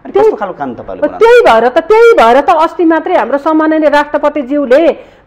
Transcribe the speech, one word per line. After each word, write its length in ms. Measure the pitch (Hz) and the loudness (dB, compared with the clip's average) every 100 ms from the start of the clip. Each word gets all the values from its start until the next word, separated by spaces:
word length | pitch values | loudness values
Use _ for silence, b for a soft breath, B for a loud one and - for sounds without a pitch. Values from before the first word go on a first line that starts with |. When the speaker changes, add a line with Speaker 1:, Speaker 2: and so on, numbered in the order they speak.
Speaker 1:
अनि 80 | - | -6
Speaker 2:
त्यही 120 | 392 | -2
Speaker 1:
कस्तो 120 | 440 247 | 0 -2
खालको 220 | 196 - | -6 -10
कानुन 160 | 135 | -12
तपाईँले 260 | 113 107 101 | -12 -14 -8
Speaker 2:
अब 80 | 196 | -6
Speaker 1:
बनाउनु? 100 | - | 0
Speaker 2:
त्यही 220 | 453 480 | 4 4
भएर 280 | 311 226 240 | 4 2 2
त, 100 | 330 | -2
त्यही 340 | 320 427 466 | 0 4 4
भएर 280 | 359 254 262 | 4 4 2
त 100 | 277 | 2
अस्ति 340 | 330 320 330 | 0 -2 -2
मात्रै 320 | 330 320 370 330 | -2 -2 -2 -4
हाम्रो 220 | 226 277 | -2 -4
सम्माननीय 500 | 320 311 311 311 302 | -2 -2 0 -2 -2
राष्ट्रपतिज्यूले 1080 | 285 294 294 294 294 247 294 269 269 330 202 B B | -2 -2 -4 -4 -4 -4 -4 0 0 0 -2 B B